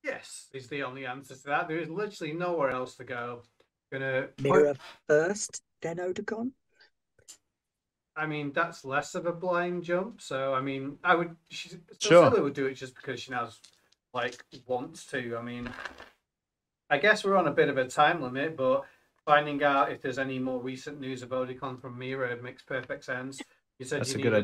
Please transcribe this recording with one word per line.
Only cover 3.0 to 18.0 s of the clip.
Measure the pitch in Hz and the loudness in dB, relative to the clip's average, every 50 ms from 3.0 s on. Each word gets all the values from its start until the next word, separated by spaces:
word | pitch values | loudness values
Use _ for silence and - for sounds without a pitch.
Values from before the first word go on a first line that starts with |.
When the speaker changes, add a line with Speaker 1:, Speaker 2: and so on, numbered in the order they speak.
| 127 | -12
Speaker 1:
go. | 117 123 120 120 120 120 120 - _ _ _ _ _ _ _ _ _ | -10 -8 -8 -6 -8 -10 -12 -16 _ _ _ _ _ _ _ _ _
Gonna | 139 135 135 135 131 131 139 - _ - | -8 -6 -4 0 0 -2 -2 -4 _ -2
Speaker 2:
Mira | 135 139 139 147 147 147 143 | 2 6 6 8 6 6 2
Speaker 1:
point | - - - - _ _ - | -4 -10 -20 -20 _ _ 4
Speaker 2:
first, | 151 151 160 180 208 208 - - - - _ _ _ _ | 4 4 4 2 -2 -4 -6 -10 -10 -16 _ _ _ _
then | - 160 165 | -8 -6 -6
Odegon? | 175 180 185 185 208 208 220 214 220 233 262 269 _ _ _ _ _ - _ _ _ _ _ _ _ _ - - _ _ _ _ _ _ _ _ _ _ _ _ _ _ _ _ | -4 -4 -4 -4 -4 -6 -6 -6 -4 -6 -6 -8 _ _ _ _ _ -20 _ _ _ _ _ _ _ _ -20 -20 _ _ _ _ _ _ _ _ _ _ _ _ _ _ _ _
Speaker 1:
I | 151 156 | -4 -4
mean, | 156 151 151 147 139 | -2 -2 -2 -4 -2
that's | 131 170 170 165 - - - | 0 0 -2 -2 -4 -10 -8
less | 131 135 147 147 - - | -2 -2 -2 -2 -2 -8
of | 180 160 | -4 -4
a | 175 | -4
blind | 170 165 185 185 175 180 175 180 180 175 | -4 -2 -2 0 0 0 0 0 -2 -4
jump, | 160 165 175 180 190 226 - - | -2 0 0 0 0 -4 -8 -14
so, | - - 143 135 135 135 135 | -10 -6 -4 -2 0 0 0
I | 131 | 0
mean, | 135 139 135 135 135 139 143 - | 0 -2 -4 -4 -6 -8 -10 -2
I | - 185 175 | 4 4 4
would, | 165 170 170 - _ _ _ | 4 4 -2 -6 _ _ _
she, | - - - - | -14 -14 -14 -14
so | - - - _ - _ | -16 -20 -20 _ -8 _
Speaker 3:
Sure. | - - 165 175 180 - | 6 10 12 12 12 12
Speaker 1:
Scylla | - 202 | 8 6
would | 151 143 | 4 2
do | 135 143 135 | 0 0 -2
it | 135 135 | -2 -2
just | - 131 127 - | -6 -12 -14 -14
because | - - 143 123 120 | -12 -8 -8 -8 -8
she | 113 127 | -8 -6
now, | 127 123 117 113 107 - - - _ _ _ _ _ _ _ _ | -4 -4 -4 -6 -10 -20 -20 -20 _ _ _ _ _ _ _ _
like, | - 123 120 123 123 - - _ - 131 _ | -4 -4 -4 -4 -4 -8 -18 _ -20 -20 _
wants | 123 127 123 139 160 - - - | -4 -2 -2 -2 -6 -12 -16 -12
to. | - - 131 123 120 117 | -6 -6 -4 -4 -4 -6
I | 117 | -6
mean, | 120 120 120 120 120 120 117 - - - - - - - _ _ _ _ _ _ _ _ _ _ _ _ _ _ _ _ | -6 -8 -8 -8 -10 -10 -10 -10 -12 -12 -12 -14 -20 -20 _ _ _ _ _ _ _ _ _ _ _ _ _ _ _ _
I | 147 143 | 0 4
guess | 196 214 202 208 - | 6 4 4 4 2
we're | 196 196 | 4 4
on | 190 170 147 | 4 4 4
a | |
bit | 135 - 151 143 | 4 4 4 4
of | 135 135 | 4 0
a | 131 127 | -2 0
time | - - | 4 4